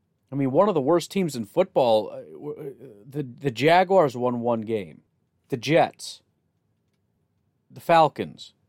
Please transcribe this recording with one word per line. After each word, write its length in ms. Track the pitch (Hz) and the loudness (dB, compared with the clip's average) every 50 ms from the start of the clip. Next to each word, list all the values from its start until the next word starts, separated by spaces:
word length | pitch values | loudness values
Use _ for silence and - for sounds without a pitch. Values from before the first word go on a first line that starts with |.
| _ _ _ _ _ - | _ _ _ _ _ -10
I 40 | 135 | -6
mean, 160 | 139 139 131 | -4 -2 0
one 180 | 131 165 202 214 | 2 2 2 2
of 60 | 185 | 2
the 60 | 147 | 0
worst 300 | 127 143 175 170 156 - | 0 2 0 0 0 -2
teams 240 | - 196 185 151 131 | -4 -4 -4 -4 -4
in 100 | 120 107 | -8 -10
football, 640 | - - 170 185 - - 165 131 117 110 107 101 - | -6 -2 -2 -2 0 0 0 2 4 2 2 0 -2
uh, 100 | - 131 120 78 | -10 -14 -16 -18
w-, 240 | 80 73 139 147 - | -18 -16 -14 -14 -12
uh, 280 | - - - - - 135 131 104 101 104 | -12 -14 -14 -16 -16 -20 -20 -20 -20 -18
the, 200 | 139 135 151 143 123 117 - | -12 -10 -10 -8 -10 -10 -8
the 120 | 139 139 | -8 -8
Jaguars 640 | 113 113 135 156 170 185 190 175 196 190 156 139 117 | -4 0 2 4 4 4 4 4 4 4 4 2 0
won 240 | 123 123 123 123 120 | -2 -4 -2 -2 -2
one 220 | 117 120 117 113 | -2 -2 -2 -2
game. 400 | 107 107 113 107 92 78 - _ _ _ _ _ _ _ _ _ _ - | -4 -4 -6 -6 -6 -10 -16 _ _ _ _ _ _ _ _ _ _ -8
The 80 | 139 | -8
Jets. 640 | 117 107 131 160 160 131 - - - - - - - _ _ _ _ _ _ _ _ _ _ _ _ _ _ _ _ _ _ _ _ _ _ _ _ _ _ _ _ _ _ | -6 -2 2 2 2 2 2 -2 -10 -16 -16 -16 -18 _ _ _ _ _ _ _ _ _ _ _ _ _ _ _ _ _ _ _ _ _ _ _ _ _ _ _ _ _ _
The 120 | 123 123 | -20 -6
Falcons. 720 | - - 170 165 156 143 - - 92 76 - - - - _ _ _ | 0 4 4 6 4 4 2 -4 -10 -10 -10 -18 -20 -20 _ _ _